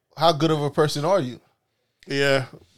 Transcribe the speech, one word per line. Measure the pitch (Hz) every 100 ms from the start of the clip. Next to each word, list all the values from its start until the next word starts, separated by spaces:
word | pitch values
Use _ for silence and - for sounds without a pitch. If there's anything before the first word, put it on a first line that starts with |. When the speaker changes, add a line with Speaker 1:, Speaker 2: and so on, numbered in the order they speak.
| _ -
Speaker 1:
how | 170
good | 151 160
of | 156
a | 143
person | 170 151 -
are | 151 196
you? | 127 117 _ _ _ _ _ _ -
Speaker 2:
Yeah, | 139 139 135 123 - _